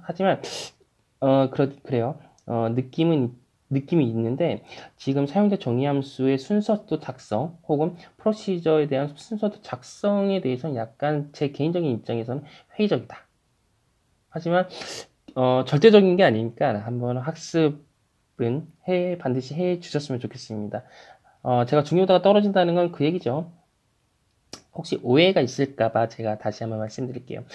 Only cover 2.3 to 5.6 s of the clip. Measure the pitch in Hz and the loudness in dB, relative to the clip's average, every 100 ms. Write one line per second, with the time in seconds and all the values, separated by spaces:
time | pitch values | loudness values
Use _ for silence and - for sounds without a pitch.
2.3 | _ - 113 113 123 127 - 165 156 120 | _ -6 -2 0 -2 -4 -2 2 2 0
3.3 | - _ _ _ 135 139 170 120 113 113 | -6 _ _ _ -4 0 2 2 0 -2
4.3 | 135 165 107 - - - _ 135 139 143 | 0 -2 -2 -8 -20 -20 _ -2 -2 0
5.3 | 196 208 196 | 2 2 0